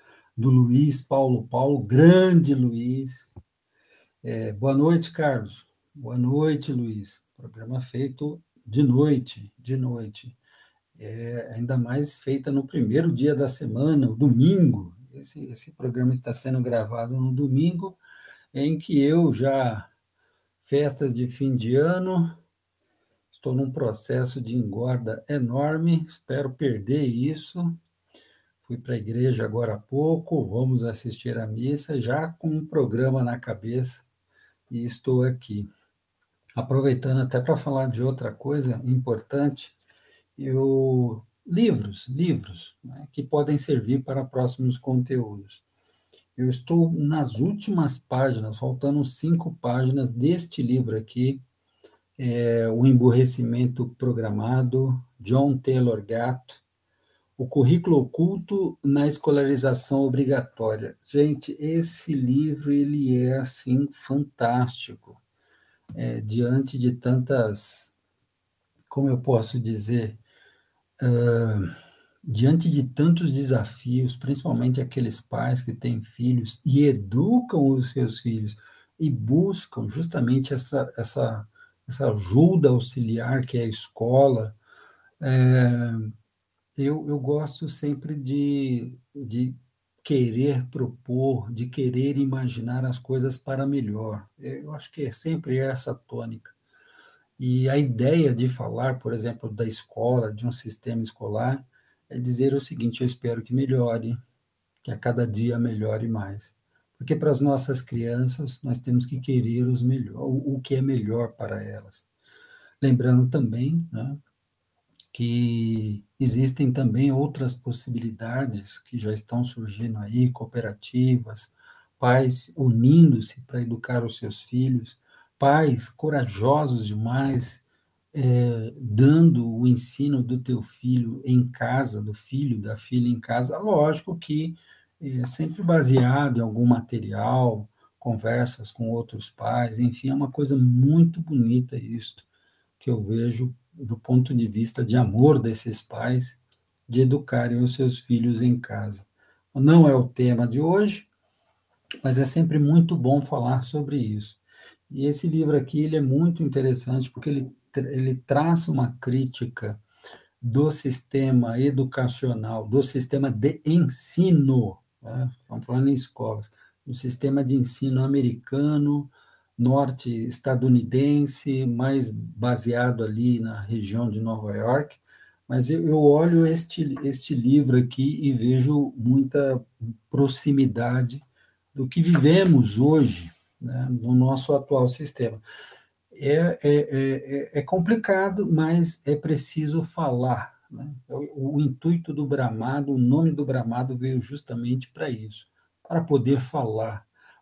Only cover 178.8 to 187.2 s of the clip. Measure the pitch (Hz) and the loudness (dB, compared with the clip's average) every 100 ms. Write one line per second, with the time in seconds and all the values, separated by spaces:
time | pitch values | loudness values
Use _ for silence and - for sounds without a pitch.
178.8 | 139 - 113 135 131 143 139 127 - - | 0 -2 2 2 4 0 0 -2 -6 -12
179.8 | 113 113 - 135 139 - 147 139 131 107 | -12 -12 -6 0 0 2 0 2 2 0
180.8 | 120 127 123 143 _ _ _ _ _ 139 | -2 0 -2 -4 _ _ _ _ _ -8
181.8 | 127 175 165 156 143 180 185 135 104 104 | -4 0 4 6 6 6 8 6 4 4
182.8 | 143 156 113 87 82 _ _ _ 123 123 | 4 6 4 0 -12 _ _ _ -8 -6
183.8 | 127 123 117 127 131 135 - 139 139 135 | -4 -4 2 4 4 2 0 0 2 2
184.8 | 123 127 147 - 117 110 - - - - | 2 -2 -8 -6 -6 -6 -18 -20 -20 -20
185.8 | _ _ _ - 139 151 170 - 147 147 | _ _ _ -6 0 2 2 0 2 4
186.8 | 147 135 135 131 | 2 -2 0 -2